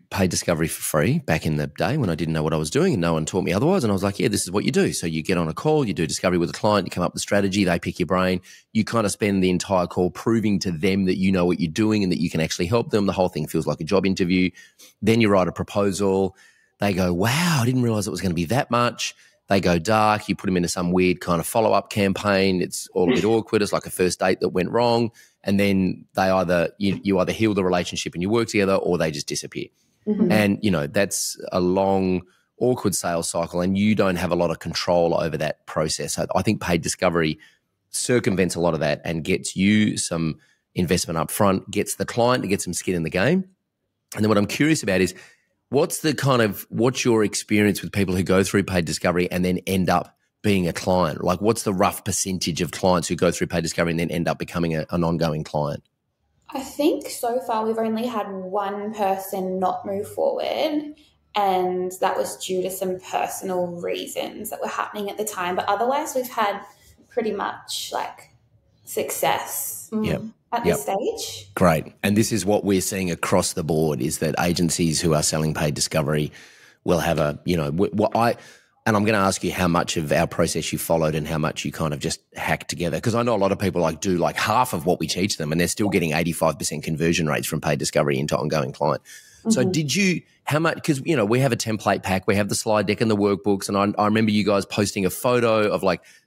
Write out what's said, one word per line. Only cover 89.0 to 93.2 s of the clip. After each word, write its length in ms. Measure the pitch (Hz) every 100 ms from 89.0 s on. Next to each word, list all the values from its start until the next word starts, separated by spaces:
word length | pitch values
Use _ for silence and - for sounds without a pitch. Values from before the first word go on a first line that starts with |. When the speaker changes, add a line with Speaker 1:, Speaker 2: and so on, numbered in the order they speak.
| - - - - 226
Speaker 1:
So 140 | -
Speaker 2:
Mm-hmm. 80 | 127
Speaker 1:
did 220 | 156 147 151
you, 260 | 196 170 - _
how 160 | - 147
much, 200 | 165 -
'cause, 180 | - 135
you 120 | 135 151
know, 80 |
we 160 | 101 123
have 100 | 135
a 60 | 113
template 480 | 113 107 107 95
pack, 240 | - 95 -
we 80 | 101
have 120 | 104
the 60 |
slide 320 | 107 113 107 101
deck 140 | 104
and 100 | 110
the 60 |
workbooks. 520 | 104